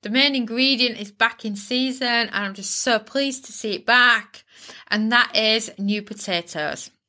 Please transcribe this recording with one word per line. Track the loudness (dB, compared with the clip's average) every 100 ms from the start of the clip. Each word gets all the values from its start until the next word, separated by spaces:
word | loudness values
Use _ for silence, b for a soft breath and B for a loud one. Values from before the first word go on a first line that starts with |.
the | 0
main | 2 2
ingredient | 2 -2 0 2 4 0 -2
is | -12
back | _ 0 0 -6
in | -6
season, | -2 0 0 -2 0
and | 0 0
I'm | -2 -6 -6
just | -6 -2
so | 0 0
pleased | 0 -2 -2 -4 -10
to |
see | -8 -6
it | -6 4
back, | 6 6 4 -2 -20 _ B B B B
and | -2 2
that | 2 2 2
is | 2 2 -2 -4
new | -2 -2
potatoes. | -4 -10 -4 -4 -4 -6 -6 -6 -10 _